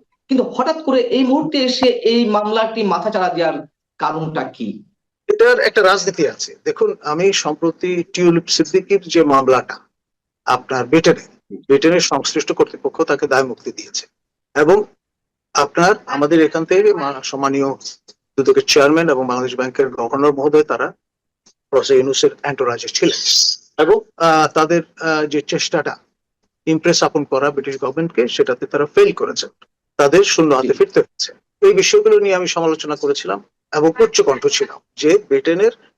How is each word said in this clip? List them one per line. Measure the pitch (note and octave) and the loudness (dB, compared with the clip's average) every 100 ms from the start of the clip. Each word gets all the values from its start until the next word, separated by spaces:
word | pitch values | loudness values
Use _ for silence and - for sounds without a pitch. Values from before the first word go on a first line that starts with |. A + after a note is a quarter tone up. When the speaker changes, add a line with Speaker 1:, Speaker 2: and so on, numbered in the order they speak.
| _ _ - | _ _ -4
Speaker 1:
কিন্তু | B3+ | -2
হঠাৎ | G3+ - B3+ D#4+ | -2 -2 -4 -2
করে | - B3+ | -2 0
এই | - B3+ | 0 0
মুহূর্তে | B3 C#4+ D4+ C#4+ | 0 0 -2 -2
এসে | B3+ - B3+ | -2 0 0
এই | - A3 A#3 | 2 0 0
মামলাটি | A3 G#3 G#3 A3+ A3 A3+ | 0 -2 -2 -2 -2 -2
মাথাচাড়া | G3+ E3+ G#3+ G3 F3+ | -4 -2 -4 -4 -4
দেওয়ার | E3 E3+ - - _ _ - | -2 -4 -4 -12 _ _ -8
কারণটা | D3+ D#3+ D#3+ D#3 | -6 -6 -8 -8
কি? | B2+ - G#2+ - - _ _ _ - | -10 -10 -12 -12 -18 _ _ _ -4
Speaker 2:
এটার | G#4+ B3 B3 | 2 4 4
একটা | - - | 0 2
রাজনীতি | F#3 G3 F3+ F3+ C3+ | 2 2 -2 -2 -4
আছে। | - - - | -4 -14 -10
দেখুন, | D#3 D3+ C#3+ C#3 | -6 -2 -2 -4
আমি | D3 D3+ G3 | -6 -2 0
সম্প্রতি | F#3+ E3 D3+ E3 - F3+ F3+ | 0 -4 -4 -4 -4 -6 -6
টিউলিপ | E3 - F3 E3+ E3 | -6 0 2 2 0
সিদ্দিকীর | - D#3+ F#3 F3+ G3 | -4 0 -2 0 -2
যে | F3 E3 | 0 0
মামলাটা | D3+ C3+ C3 B2+ - - _ _ _ _ _ _ | 2 2 2 0 0 -14 _ _ _ _ _ _
আপনার | - B2+ - C3 A#2+ | -4 -4 -4 -6 0
ব্রিটেনে, | D#3+ E3 - - _ - G2+ | 2 2 0 -4 _ -20 -10
ব্রিটেনের | - C#3 D#3+ F3+ | 0 2 4 2
সংশ্লিষ্ট | - C#3+ - D#3+ - | 0 -4 -4 -6 -4
কর্তৃপক্ষ | E3 - - C3+ - | -2 -2 -2 -8 -4
তাকে | D#3+ C#3+ D3 | -4 -2 -2
দায় | C3+ | -2
মুক্তি | C3 A2+ - | -2 -6 -12
দিয়েছে | - - - - _ _ _ _ | -14 -14 -14 -14 _ _ _ _
এবং | C#3 D3+ G3+ G#3 _ _ _ _ _ _ | -2 2 2 0 _ _ _ _ _ _
আপনার | - C#3+ - F3+ G#3 - | -4 -4 0 2 0 -4
আমাদের | C#3 D3 E3 | -4 2 2
এখান | D3+ D#3+ | 2 0
থেকে | E3 F#3 G#3 | 0 2 2
মা-, | F#3+ C#3 C3+ | 2 -2 -8
সম্মানীয় | - C#3 C#3 C#3 C3+ B2+ - - _ _ _ - | -10 -4 -2 0 -2 -4 -14 -20 _ _ _ -4
দুদকের | C3 C3+ - | 0 2 4
চেয়ারম্যান | D3+ C#3+ D#3+ E3 | 4 4 4 2
এবং | C3 C3 | 0 -2
বাংলাদেশ | B2 B2+ B2 | -4 -4 -6
ব্যাংকের | B2+ B2+ C3 | -6 -2 -4
গভর্নর | B2 A#2 C#3 D3 | -2 -4 0 0
মহোদয়, | C#3 D3 D3+ | 0 2 2
তারা | D3+ A#2+ D3 - _ _ _ _ _ _ - | 2 -2 -6 -8 _ _ _ _ _ _ -2
প্রফেসর | C3+ - | 0 2
ইউনূসের | C3+ C3 C3 C#3+ - | 2 2 0 0 -2
এন্টোরাজে | C#3+ C3+ B2 A#2 - | -8 -4 -4 -6 -6
ছিলেন | - - - - - - - _ - | -2 -2 -2 -2 0 -2 -4 _ -2
এবং, | D#3 A3 - - | 0 0 -2 -2
আহ, | E3 D#3 D3+ | 0 2 2
তাদের, | E3 D#3 E3+ E3 - | 0 0 -2 -4 -8
আহ, | D#3+ D#3 D3+ | -4 -4 -2
যে | D3 | -4
চেষ্টাটা | - D#3+ - E3 C#3 - _ _ _ _ _ _ - | -4 -6 -4 -4 -6 -10 _ _ _ _ _ _ -4
ইমপ্রেস | D#3+ E3+ E3+ | 0 0 0
আপন | D#3 D#3 | 0 -2
করা | C#3 C3+ C#3+ | -4 -2 -2
ব্রিটিশ | C#3 C3+ C3+ | -4 -8 -6
গভর্নমেন্টকে, | B2+ D3 E3 F#3+ A#3 | -6 -4 -4 -2 -2
সেটাতে | - G#3+ - D3 | 0 -2 -2 -4
তারা | C#3+ C#3+ | -4 0
ফেল | - G3+ | 2 2
করেছেন, | - A#2 - - _ _ _ _ - | 2 -6 -8 -12 _ _ _ _ 0
তাদের | C#3+ E3 | 2 4
শূন্য | G3+ - D#3 | 2 2 2
হাতে | C3+ C3 | 2 0
Speaker 1:
জি। | |
Speaker 2:
ফিরতে | C3 G3 - | 0 2 2
হচ্ছে। | - - - - _ - | -2 -4 -12 -12 _ 2
এই | G4 | 4
বিষয়গুলো | F#3+ F#3+ G#3 G#3+ G#3+ | 4 4 4 6 4
নিয়ে | G3+ | 4
আমি | F#3 F3 | 0 -2
সমালোচনা | F3 D#3+ D#3+ D3+ C#3+ | -2 -2 -2 -4 -4
করেছিলাম | C#3+ C#3 F3+ G3+ _ _ - | -4 -4 -4 -8 _ _ -8
এবং | D3+ D#3+ E3 | 0 2 2
উচ্চ | A3+ - | 0 2
কণ্ঠ | F3+ B2+ C#3+ | 0 2 0
ছিলাম | - - - _ - | -2 -6 -10 _ -2
যে | D3 E3+ | 2 2
ব্রিটেনের | - C3+ E3 E3+ A3 - _ | 2 -2 0 0 0 -2 _